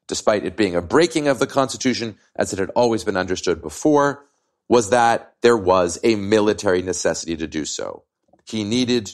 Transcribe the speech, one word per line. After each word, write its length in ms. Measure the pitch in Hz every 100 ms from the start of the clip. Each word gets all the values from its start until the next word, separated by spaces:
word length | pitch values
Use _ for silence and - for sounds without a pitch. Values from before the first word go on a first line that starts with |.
| -
despite 360 | - - 104
it 140 | 92 90
being 180 | 98 87
a 60 |
breaking 460 | 85 127 175 160 147
of 100 | 127
the 80 | 135
Constitution, 720 | 139 131 110 127 104 113 - _ -
as 160 | 98
it 60 | 98
had 140 | 92
always 320 | 117 120 113
been 140 | 107 95
understood 440 | 90 90 92 82
before, 640 | 78 - 156 143 143 131 _ _ _ _ -
was 220 | 120 98
that 460 | 123 117 113 - _
there 160 | 120 117
was 420 | 90 92 90 -
a 120 | 117 107
military 680 | 98 107 107 101 101 90
necessity 560 | 92 87 87 80 80 80
to 80 | 80
do 180 | 78
so. 420 | 71 - 50 50 _ _ _ _
He 200 | - 110
needed 420 | 104 123 120 120 107